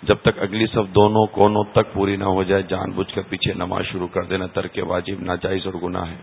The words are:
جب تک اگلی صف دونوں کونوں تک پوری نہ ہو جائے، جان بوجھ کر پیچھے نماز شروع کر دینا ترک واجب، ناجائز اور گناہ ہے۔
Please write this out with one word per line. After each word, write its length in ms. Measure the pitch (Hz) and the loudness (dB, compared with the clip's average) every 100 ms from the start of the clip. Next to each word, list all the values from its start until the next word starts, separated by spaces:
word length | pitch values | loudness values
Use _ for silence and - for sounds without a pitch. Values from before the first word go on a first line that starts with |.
جب 140 | - 101 | 0 2
تک 160 | - 107 | 2 0
اگلی 280 | 98 104 110 | -4 0 0
صف 280 | - 101 | 0 0
دونوں 320 | 95 104 107 107 | 4 6 6 2
کونوں 380 | - 101 107 104 | 4 4 4 2
تک 200 | - 107 | 2 0
پوری 240 | 98 98 98 | 0 0 0
نہ 80 | |
ہو 180 | 98 92 | 0 0
جائے، 200 | 92 98 | 2 2
جان 280 | 90 92 95 | 2 -4 -4
بوجھ 240 | 92 98 | -4 -4
کر 80 | - 90 | -4 -6
پیچھے 260 | 92 - | -4 -2
نماز 300 | 90 90 92 | -2 -4 -4
شروع 240 | 92 95 90 | -4 -4 -4
کر 140 | 95 | -4
دینا 240 | 87 92 92 | -2 -4 -2
ترک 320 | - 92 - | -4 -4 -4
واجب، 380 | 90 90 87 98 | -2 -2 -2 -6
ناجائز 460 | 92 90 95 95 92 | -4 -4 -2 -2 -4
اور 80 | |
گناہ 360 | 92 90 90 87 | -6 -4 -4 -6
ہے۔ 60 | 82 | -8